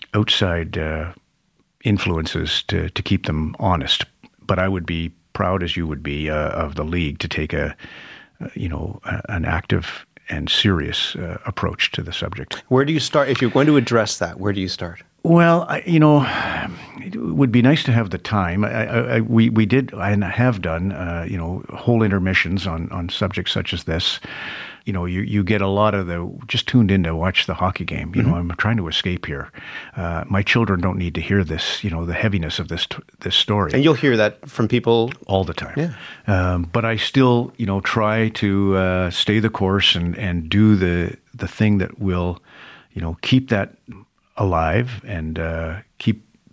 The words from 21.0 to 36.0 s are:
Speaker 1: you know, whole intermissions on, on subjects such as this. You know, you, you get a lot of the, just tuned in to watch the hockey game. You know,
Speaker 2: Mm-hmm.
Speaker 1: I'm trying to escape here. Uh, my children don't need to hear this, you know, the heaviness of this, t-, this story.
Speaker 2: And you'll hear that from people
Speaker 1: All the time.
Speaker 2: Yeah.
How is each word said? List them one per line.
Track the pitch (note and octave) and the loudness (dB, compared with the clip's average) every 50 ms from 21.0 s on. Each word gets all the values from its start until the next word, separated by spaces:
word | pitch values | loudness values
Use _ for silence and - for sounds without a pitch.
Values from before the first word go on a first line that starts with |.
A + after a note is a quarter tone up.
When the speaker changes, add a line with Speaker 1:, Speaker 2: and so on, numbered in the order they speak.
| F2 E2+ E2+ E2+ E2 | -4 -4 -4 -4 -4
Speaker 1:
you | E2 - F2 | -4 -4 -4
know, | E2 E2 F2+ G2 - - | -4 -4 -6 -6 -8 -10
whole | - - - - A#2+ A2+ A2 | -12 -4 2 2 4 4 4
intermissions | G#2 G2 G2 F2+ F#2+ F#2+ F#2 - E2+ F#2 G2 F2+ | 4 2 2 2 2 2 0 0 0 -2 -2 -2
on, | F#2+ D#2+ E2 E2 - - | -2 -4 -4 -4 -6 -6
on | F2+ F2 F2 | -6 -6 -6
subjects | - - G#2 F#2+ F#2+ - F2+ - | -4 -2 -2 -2 -2 -2 -4 -4
such | - G2 F#2 - - | -2 -4 -4 -4 -6
as | E2+ - | -6 -4
this. | - D#2+ - - - - - - - - - - - - - - - - - - | -4 -4 -2 -2 -2 -4 -6 -8 -12 -12 -12 -12 -12 -12 -12 -12 -14 -16 -12 -8
You | - G2 | -4 -4
know, | F#2 F2 | -2 -2
you, | F2+ F2+ F#2 G#2 | -2 -2 -2 -2
you | G#2 G#2 G#2 G2 | 0 0 0 2
get | F#2 A2 G2+ G2 | 2 2 2 2
a | |
lot | F#2+ G2 G2+ G#2+ G#2+ G2+ | 2 2 4 4 4 2
of | G2+ F#2 F2 | 0 -2 -2
the, | F2 E2+ F2 F#2 - - - | -4 -6 -6 -8 -10 -12 -8
just | - - A#2 - - | -4 -4 -4 0 2
tuned | - B2+ A2+ F#2+ | 4 6 6 6
in | G2 F#2+ F2 | 6 4 4
to | E2 E2 | 2 0
watch | D#2+ E2 F#2+ F#2 - - | 0 0 0 0 0 -2
the | - F2+ | -2 -2
hockey | - F2+ F#2 F2+ - E2+ | -2 -2 -2 -2 -2 -6
game. | - - - D#2 D#2 F2 | -6 -6 -6 -6 -4 0
You | - A2 | 2 2
know, | - E2 | 2 2
Speaker 2:
Mm-hmm. | E2+ F2 E2+ | 0 -2 -4
Speaker 1:
I'm | E2+ - | -2 0
trying | - G#2+ A#2 | 0 2 2
to | A2+ F2+ | 0 0
escape | D#2+ D#2 - - F#2+ F#2 F2+ - | -2 -2 -2 -2 -2 -4 -4 -6
here. | - D2 C2+ - - - - - - - - - - - | -8 -8 -8 -10 -12 -14 -18 -16 -14 -14 -14 -16 -12 -8
Uh, | - F2 E2+ E2+ E2 D#2+ | -6 -4 -4 -4 -4 -2
my | - G2+ G2 G2 | 0 0 2 2
children | - - A#2+ A2+ F#2+ G2 F2+ F2+ | 4 2 2 4 2 2 0 0
don't | F#2+ F#2 F#2+ | 0 -2 -2
need | F2+ E2+ - | -2 -4 -4
to | F2 E2 | -4 -2
hear | - G2 G2+ F#2 | 0 2 2 2
this, | D2 D#2+ D#2 - - - - - | 0 -2 -4 -4 -4 -6 -4 -4
you | G2+ | -4
know, | E2 E2 E2+ | -4 -4 -4
the | E2+ E2 | -4 -4
heaviness | D#2 - - G2 F#2+ D#2+ D#2+ - - | -4 -4 -4 -4 -4 -4 -4 -6 -6
of | E2 D2 | -8 -6
this, | E2+ D#2+ - | -6 -6 -6
t-, | - - - - _ _ - | -8 -8 -10 -16 _ _ -12
this | - F#2+ F#2 | -8 -4 -2
story. | - - - G#2 G#2 G2 D2+ D2+ | -2 0 0 0 0 0 0 2
Speaker 2:
And | B2+ C#3+ | 4 4
you'll | E3 D3+ | 4 4
hear | A#2+ - C#3 B2 A2 | 4 2 2 4 4
that | G#2+ G#2 - - - | 4 2 0 -4 -14
from | C3+ - - A#2 G#2 | -10 -4 -2 0 2
people | - A#2+ - A#2 A#2 A#2 A2+ A#2+ - - - | 2 2 2 4 2 2 2 0 -4 -8 -6
Speaker 1:
All | - G2 F#2+ F#2+ | -2 0 0 0
the | F2 E2 | -2 -4
time. | - - - - C#3+ | -8 -8 -8 -4 -4
Speaker 2:
Yeah. | D#3 F3 A#2+ - | -4 -4 -6 -8